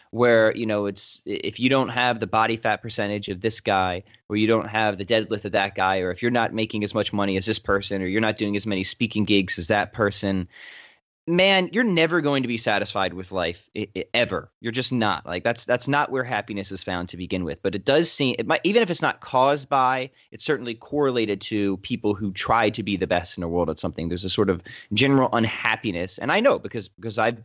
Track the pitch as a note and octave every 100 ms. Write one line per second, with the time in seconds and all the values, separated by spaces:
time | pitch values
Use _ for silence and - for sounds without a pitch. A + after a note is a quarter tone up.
0 | _ A2+ A#2+ A#2 A2 - A2+ G#2 G2+ G2
1 | - - - G2+ F#2 - B2+ C3+ B2+ A#2+
2 | B2 A#2 G#2 A2 A2+ A2+ A2+ G#2+ A#2 A2+
3 | G2+ G#2 G2+ F#2 A2 - - G2 F#2 F2+
4 | - _ - G#2+ A2 A2+ G#2+ G#2+ G#2+ F#2+
5 | G2 A2+ G#2 G#2 G#2 G2+ G2 G2 F#2+ F#2+
6 | F2+ F2 A#2+ A#2+ A2+ A2 A2 G#2+ G#2 A2+
7 | G2+ G#2 G2 F#2+ F#2 G#2+ - G2 G2+ G2
8 | F2+ G2+ A2 G#2+ G#2 G2+ G#2+ G2 F#2 -
9 | A2+ G#2+ G2+ G2+ F#2 - E2+ G#2+ F#2 -
10 | G2+ - G2+ F#2+ F2 - - - - _
11 | _ _ - F3 G3 F#3+ F3+ G#3 A#3+ E3+
12 | D#3+ E3+ C#3+ C#3 A#2+ A2+ A2+ G2+ G2 G2+
13 | F#2+ F2 F2+ F#2+ E2+ E2+ _ - G#2 -
14 | - A#2+ A#2+ F#2 - _ A#2 A#2 B2 B2
15 | G#2+ E2+ - F2+ A#2 A#2 - B2 C3+ C#3+
16 | D3 C3 A#2+ A2 G#2 G2+ F#2+ F#2+ - F2+
17 | F2+ F2 F2+ F#2 E2+ C#2+ G2 G2 B2+ D3
18 | E3+ - C3+ A#2+ A2+ D#3 E3+ A3 G3+ E3+
19 | D3 - - C3 C3+ C#3+ C3 C#3 B2+ C3
20 | C3 _ _ - - C#3 A#2+ A#2 - D3
21 | C#3 B2 G#2+ G2 - G#2+ G2+ F#2+ - A#2+
22 | G#2+ G2 G#2 F2+ - A#2 G#2+ A2 G2+ F#2+
23 | F2 F2 E2+ - E2+ E2+ E2 D#2 F2+ D#2+
24 | E2 F2 F#2 G2 G2 E2+ - - - G#2
25 | C3+ C#3 B2+ A#2 A2+ - A#2 A2 A2+ E2+
26 | F#2 - B2+ F#3 B3+ - - A#2 F#2+ _
27 | A2 G#2+ A2 A#2+